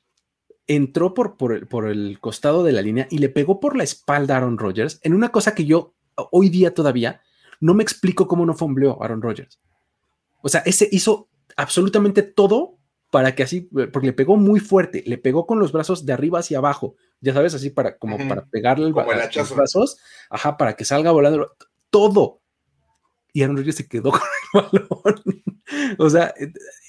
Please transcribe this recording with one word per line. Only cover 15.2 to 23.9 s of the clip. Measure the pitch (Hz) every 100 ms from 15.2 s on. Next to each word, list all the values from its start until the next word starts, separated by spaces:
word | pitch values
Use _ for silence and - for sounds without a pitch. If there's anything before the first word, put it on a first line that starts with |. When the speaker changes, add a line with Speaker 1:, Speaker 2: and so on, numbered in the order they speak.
| 131 151 170
Speaker 1:
con | 220
los | 165
brazos | 156 156 170 139
de |
arriba | 123 151 170
hacia | 170 139
abajo, | 143 139 - - _ _
ya | 131
sabes, | 135 165
así | 147 139
para, | 143 117 -
como | 110 104
Speaker 2:
Ujú. | 139
Speaker 1:
para | 98 -
pegarle | 110 123 135 156
el |
Speaker 2:
Como | 151 113
Speaker 1:
ba-, | 113
Speaker 2:
el |
Speaker 1:
a | 117
Speaker 2:
hachazo. | 147 139
Speaker 1:
los | 143
brazos, | 135 185 277 - _ - -
ajá, | 104 151 147
para | 117 -
que | 117
salga | 143 165
volando, | 156 143 151 143 _ _ _ _
todo. | 208 208 196 131 - _ _ _ _ _ _ _ _ _
Y | 147
Aaron | 135 139
Rodgers | 147 151
se |
quedó | -